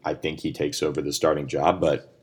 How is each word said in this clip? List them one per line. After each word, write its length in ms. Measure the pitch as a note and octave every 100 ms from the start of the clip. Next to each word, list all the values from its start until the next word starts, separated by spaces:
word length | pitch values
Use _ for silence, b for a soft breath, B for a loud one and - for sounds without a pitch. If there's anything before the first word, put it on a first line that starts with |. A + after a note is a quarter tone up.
I 120 | D#2+ D2+
think 240 | D#2 D2+
he 120 | -
takes 300 | - D2 -
over 220 | D2+ D2
the 100 | C#2+
starting 340 | - E2 D2+ C#2
job. 320 | D2 D#2 F2+
But, 320 | E2 C#2+ - -